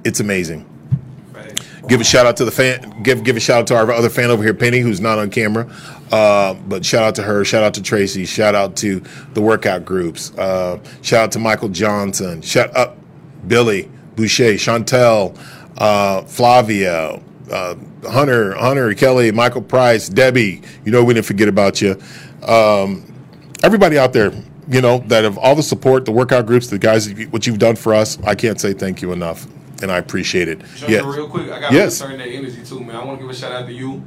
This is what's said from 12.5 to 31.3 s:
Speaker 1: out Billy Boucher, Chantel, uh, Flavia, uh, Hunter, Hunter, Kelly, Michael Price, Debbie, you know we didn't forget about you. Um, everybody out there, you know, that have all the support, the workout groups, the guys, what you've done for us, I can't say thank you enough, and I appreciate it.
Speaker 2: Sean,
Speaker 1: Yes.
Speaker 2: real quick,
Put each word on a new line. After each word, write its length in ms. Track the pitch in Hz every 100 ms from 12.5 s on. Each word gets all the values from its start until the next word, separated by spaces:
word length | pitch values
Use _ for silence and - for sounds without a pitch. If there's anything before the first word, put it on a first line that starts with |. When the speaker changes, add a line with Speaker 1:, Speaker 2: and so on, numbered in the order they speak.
| - 117 -
Speaker 1:
out 180 | 123 - - - - - 90
Billy 420 | 117 120 98 78 - - -
Boucher, 380 | 110 - 120
Chantel, 840 | 98 - 117 110 127 120 110 92 - - - - -
uh, 420 | 107 104 101 95 -
Flavia, 960 | - 123 123 110 104 95 85 78 - - - -
uh, 240 | 101 90 82 - - -
Hunter, 440 | 113 143 120 104 95
Hunter, 380 | 120 139 120 101
Kelly, 360 | 135 127 117
Michael 300 | 107 120 123
Price, 480 | 104 127 123 117 -
Debbie, 520 | 95 131 127 107 85 - -
you 80 | -
know 120 | 123 120
we 80 |
didn't 120 | 117 104
forget 220 | 98 107
about 340 | 98 98 95
you. 160 | 101 92 - - - - -
Um, 560 | 113 110 104 98 95 - - - - - -
everybody 340 | 165 208 190 147
out 160 | 131
there, 180 | 127 101 107 - - -
you 140 | 131
know, 180 | 127 123 117
that 160 | 117
have 140 | 110 98
all 180 | 131 147
the 80 |
support, 420 | 147 - 131 131 131
the 60 |
workout 340 | 110 123 127 110
groups, 220 | 123 120
the 100 | 101
guys, 320 | 110 110 107 101 113
what 160 | 113 107
you've 120 | 113
done 160 | 113 110
for 180 | -
us, 240 | 107 107 - 104
I 100 | 101
can't 240 | 117 98
say 140 | 104
thank 280 | 98 98 90
you 100 | 90
enough, 340 | 90 85 82 - - - -
and 100 | 95
I 60 | 90
appreciate 500 | - 95 87 - 85
it. 140 | 80 - -
Speaker 2:
Sean, 140 | -
Speaker 1:
Yes. 120 | 107 139
Speaker 2:
real 220 | 143
quick, 220 | 151